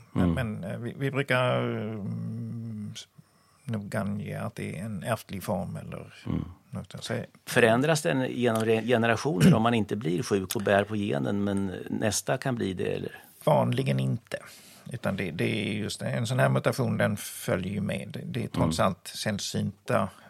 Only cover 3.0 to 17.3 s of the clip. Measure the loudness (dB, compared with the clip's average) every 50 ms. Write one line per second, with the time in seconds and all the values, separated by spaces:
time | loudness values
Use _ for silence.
3 | -16 -18 _ -20 -20 _ _ _ _ _ _ _ _ -6 -4 -4 -4 -4 -4 -4
4 | -4 -2 -4 -4 -6 -6 -6 -6 -6 -8 -8 -8 -8 -8 -8 -8 -8 -8 -8 -6
5 | -4 -4 -4 -4 -4 -8 -10 -8 -4 -4 -2 -2 -4 -4 -8 -8 -8 -10 -10 -12
6 | -12 -14 -18 -10 -6 -4 -2 -2 -4 -6 -10 -16 _ _ -12 -12 -10 -12 -12 -10
7 | -8 -6 -6 -6 -6 -10 -14 _ _ 0 4 6 8 8 8 6 4 4 2 2
8 | 2 2 0 2 0 0 0 0 2 2 2 2 4 4 2 2 4 4 4 4
9 | 4 4 2 2 0 0 2 6 8 8 8 8 6 4 4 4 2 0 -2 -2
10 | -2 0 0 0 0 0 0 0 0 0 -2 0 4 6 6 6 4 4 0 -2
11 | 0 0 0 0 0 0 0 0 0 0 0 0 0 -2 -4 -6 -6 -6 -2 0
12 | 0 0 0 0 0 -2 -2 -2 -2 -2 -2 -2 -2 -2 -2 -2 -2 -2 -2 -4
13 | -4 -8 -10 -12 -18 -20 -20 -2 2 4 4 4 4 2 0 0 0 0 0 0
14 | 0 0 -2 -4 -4 -8 -10 -10 -10 -14 -20 -20 -20 -20 -20 -20 -14 -12 -10 -6
15 | -4 -2 -2 -2 -4 -4 -2 -2 -2 0 0 0 -2 -2 -2 -2 -4 -6 -6 -6
16 | -4 -4 -2 -2 -2 0 2 4 4 4 4 2 2 2 2 2 0 0 2 2
17 | 2 2 0 -2 -6 -10